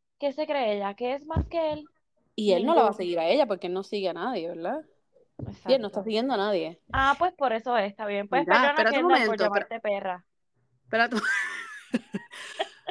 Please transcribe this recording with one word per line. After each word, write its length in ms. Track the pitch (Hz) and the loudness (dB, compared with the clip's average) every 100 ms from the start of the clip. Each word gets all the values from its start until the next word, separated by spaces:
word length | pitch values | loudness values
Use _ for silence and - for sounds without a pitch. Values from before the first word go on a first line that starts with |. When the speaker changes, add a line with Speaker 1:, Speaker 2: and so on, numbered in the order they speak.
| _ _ | _ _
Speaker 1:
¿Qué 120 | 285 | -4
se 120 | 269 302 | -2 -2
cree 300 | 285 233 208 | 0 0 0
ella? 160 | 202 | -2
¿Qué 200 | 202 247 277 | -4 -4 -4
es 100 | 302 | -4
más 200 | 320 339 | -4 -2
que 260 | 339 311 | -2 -2
él? 120 | 302 302 _ _ _ _ - | -4 -10 _ _ _ _ -2
Speaker 2:
Y 180 | 208 | 2
él 120 | 175 233 | 2 4
no 100 | 330 | 4
la 80 | |
va 60 | 220 | 4
a 40 | |
Speaker 1:
Ningún. 40 | 202 | 2
Speaker 2:
seguir 220 | 180 170 | -2 0
a 80 | 165 | 2
ella 180 | 247 262 | 4 2
porque 200 | 190 180 | -2 -4
él 60 | |
no 100 | 185 | -6
sigue 260 | 196 208 185 | -4 -4 -4
a 40 | |
nadie, 340 | 170 208 226 165 | -2 -4 -4 -6
¿verdad? 340 | 165 170 285 311 _ _ _ _ - - 202 - | -6 -6 -6 -8 _ _ _ _ -12 -12 -8 0
Y 80 | |
él 80 | 262 | 0
no 60 | 208 | 0
está 120 | 196 | -6
Speaker 1:
Exacto. 40 | |
Speaker 2:
siguiendo 300 | 202 214 262 | -4 -2 0
a 40 | 240 | 0
nadie. 420 | 202 196 160 - - | 2 0 -2 -8 -6
Speaker 1:
Ah, 220 | 254 269 277 | 0 2 2
pues 160 | 359 | 0
por 200 | 359 277 | 0 -2
eso 220 | 226 233 240 | 0 0 0
es, 120 | 202 | 0
está 160 | 202 214 | -4 -4
bien. 220 | 202 202 | -4 0
Pues 140 | 165 | 0
Speaker 2:
Mira, 140 | 175 214 | 4 4
Speaker 1:
perdona, 120 | 285 | 6
Speaker 2:
espérate 300 | 294 269 277 | 4 2 2
un 60 | 349 | 4
Speaker 1:
Kendall, 180 | 339 220 | 4 4
por 120 | 214 | 2
Speaker 2:
momento, 60 | |
Speaker 1:
llamarte 320 | 214 202 196 226 | 0 0 -4 -4
Speaker 2:
espera-, 60 | |
Speaker 1:
perra. 440 | 220 202 196 180 - _ _ _ _ _ | -4 -4 -4 -8 -12 _ _ _ _ _
Speaker 2:
espérate 320 | _ 226 233 233 | _ 0 2 2
un 60 | |
<laughs> 1000 | - 1077 - - - - - 240 - - - - - - - - - | 0 -2 -2 -8 -12 -14 -6 -6 -6 -12 -12 -16 -10 -6 -8 -8 -16